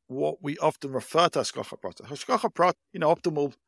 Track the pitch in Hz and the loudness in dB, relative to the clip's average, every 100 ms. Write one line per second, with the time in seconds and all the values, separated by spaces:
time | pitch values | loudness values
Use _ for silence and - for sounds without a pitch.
0 | - 131 147 - 147 160 156 - 139 127 | -10 -2 -2 -2 -6 0 0 0 -4 -6
1 | - 160 175 147 113 127 104 - 92 - | 0 4 4 2 -2 -4 -8 -8 -10 -10
2 | 120 143 - 240 220 - 175 - _ 180 | -14 -10 -2 0 0 2 2 2 _ 0
3 | 156 170 180 151 143 - | 2 2 0 0 -2 -4